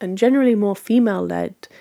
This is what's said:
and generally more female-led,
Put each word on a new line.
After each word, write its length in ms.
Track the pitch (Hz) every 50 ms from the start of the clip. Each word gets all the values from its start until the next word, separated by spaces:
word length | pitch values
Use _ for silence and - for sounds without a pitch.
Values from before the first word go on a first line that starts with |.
and 160 | 196 185 190
generally 380 | 190 226 254 269 277 262 247 226
more 220 | 208 208 202 190
female-led, 800 | - - - 220 247 240 214 196 185 180 170 170 175 - - 190 _ - - - -